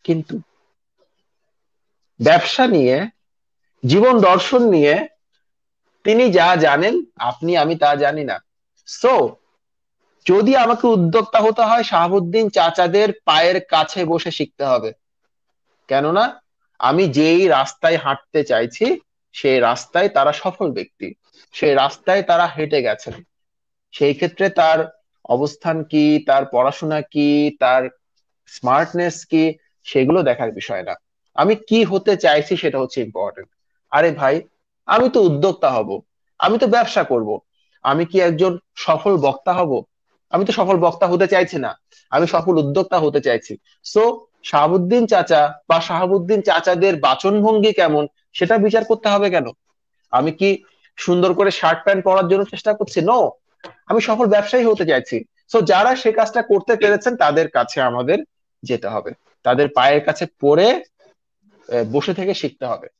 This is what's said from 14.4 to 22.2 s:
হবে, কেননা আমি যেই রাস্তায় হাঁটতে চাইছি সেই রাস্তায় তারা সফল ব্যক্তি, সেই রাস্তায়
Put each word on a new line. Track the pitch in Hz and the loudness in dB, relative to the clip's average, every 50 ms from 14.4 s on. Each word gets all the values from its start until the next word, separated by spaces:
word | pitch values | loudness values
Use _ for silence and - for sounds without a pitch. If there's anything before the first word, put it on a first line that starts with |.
| 151 - _ _ 139 | -8 -8 _ _ -2
হবে, | 135 127 120 113 110 107 _ _ _ _ _ _ _ _ _ _ _ _ _ _ _ _ _ _ - | -2 -2 -2 -2 -6 -12 _ _ _ _ _ _ _ _ _ _ _ _ _ _ _ _ _ _ -4
কেননা | 131 135 143 151 170 202 233 277 - - _ _ _ _ _ _ _ _ | -2 -2 0 0 0 0 -2 -2 -4 -14 _ _ _ _ _ _ _ _
আমি | 107 127 143 170 196 | -2 0 2 2 0
যেই | 165 123 143 156 160 165 175 190 | 0 2 0 2 4 4 2 4
রাস্তায় | 180 151 131 135 - - _ - 165 170 | 2 2 2 0 -4 -6 _ -2 0 0
হাঁটতে | 151 131 139 139 - _ _ - 156 143 | 0 -2 -4 -6 -6 _ _ -4 -4 -2
চাইছি | - 123 110 120 120 - - 214 254 359 - _ _ _ _ _ _ _ | 0 -2 -2 -2 -4 -4 -4 -2 -2 -2 -4 _ _ _ _ _ _ _
সেই | - - 139 131 131 | -4 -2 0 2 2
রাস্তায় | 120 113 123 123 - _ - 170 190 202 | 2 0 0 -2 -8 _ -2 -2 -2 0
তারা | 202 139 139 147 147 | 0 2 0 0 0
সফল | - - 190 175 - 202 156 | -2 -8 -8 -6 -6 -6 -6
ব্যক্তি, | 123 98 95 _ _ _ 98 87 - _ _ _ _ _ _ _ _ | -6 -8 -12 _ _ _ -16 -16 -16 _ _ _ _ _ _ _ _
সেই | - - 151 139 | -2 0 2 2
রাস্তায় | - - - - - _ 190 185 202 | 2 2 0 -2 -6 _ 0 0 0